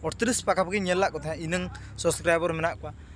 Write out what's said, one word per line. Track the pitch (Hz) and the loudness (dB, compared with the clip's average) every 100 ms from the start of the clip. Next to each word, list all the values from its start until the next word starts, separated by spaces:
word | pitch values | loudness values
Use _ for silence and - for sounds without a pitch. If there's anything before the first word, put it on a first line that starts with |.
ᱟᱴᱛᱨᱤᱥ | 160 - 233 247 - | -4 0 2 2 2
ᱯᱟᱠᱟᱯᱟᱠᱤᱧ | 185 180 208 185 | 2 2 0 2
ᱧᱮᱞ | 180 | 4
ᱞᱟᱜ | 190 | 2
ᱠᱚ | 156 | 0
ᱛᱟᱦᱮᱸᱫ, | 147 156 | -6 -4
ᱤᱱᱟᱹᱝ | 160 180 180 - - - | -2 -2 -2 -8 -14 0
ᱥᱟᱵᱥᱠᱨᱟᱭᱵᱟᱨ | 170 - 170 165 170 | 0 2 2 2 2
ᱢᱮᱱᱟᱜ | 160 165 143 | 0 -2 -2
ᱠᱚᱣᱟ᱾ | 151 - - | -12 -14 -16